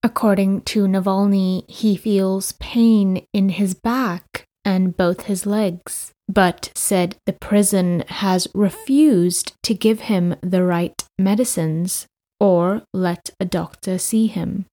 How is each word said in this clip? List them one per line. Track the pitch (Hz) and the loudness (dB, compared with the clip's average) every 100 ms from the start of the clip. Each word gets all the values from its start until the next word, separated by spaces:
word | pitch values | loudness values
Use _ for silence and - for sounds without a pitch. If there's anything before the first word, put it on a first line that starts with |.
According | 226 - 220 196 196 196 | -4 -2 0 2 0 -2
to | - 220 196 | -4 -2 0
Navalny, | 190 185 190 202 196 185 185 - | 0 0 0 2 2 0 -2 -6
he | - 220 196 | -4 -2 0
feels | 220 196 190 190 - - | 0 0 0 -2 -6 -10
pain | - 240 226 220 196 185 - | -6 2 4 4 2 0 -4
in | 208 196 | 0 0
his | 180 202 | 2 -2
back | 185 226 247 247 175 _ - - _ | -2 -4 -2 -2 -6 _ -20 -20 _
and | 208 185 185 175 | -2 0 0 2
both | 180 175 | 0 0
his | - 190 208 | -4 -6 -2
legs, | 208 208 175 - - - _ - | -2 -2 -4 -12 -12 -14 _ -2
but | 196 180 - - - | 2 2 0 -10 -6
said | - 190 180 - - | -2 0 0 -4 -8
the | |
prison | - - 208 196 196 180 175 - | -8 0 2 2 2 2 0 -4
has | - 196 185 - | -4 0 0 -2
refused | 190 202 427 - 277 311 202 180 180 - _ | 0 0 -2 0 4 6 6 2 0 -6 _
to | - | -4
give | 208 220 220 | 0 2 0
him | - 202 175 - | 0 0 0 -2
the | 185 185 | -2 0
right | 180 170 175 - - - | 2 0 -2 -6 -14 -2
medicines | 190 208 247 - 160 160 175 - - _ _ _ | 0 2 0 0 -2 -2 -4 -6 -10 _ _ _
or | 202 180 175 208 - | 2 4 2 -2 -6
let | 190 180 175 - _ | -4 -2 -4 -10 _
a | 185 | -4
doctor | 180 170 - - 185 | -4 -6 -10 -6 -6
see | - 220 220 | -2 0 0
him. | 185 165 196 185 | -2 -6 -6 -10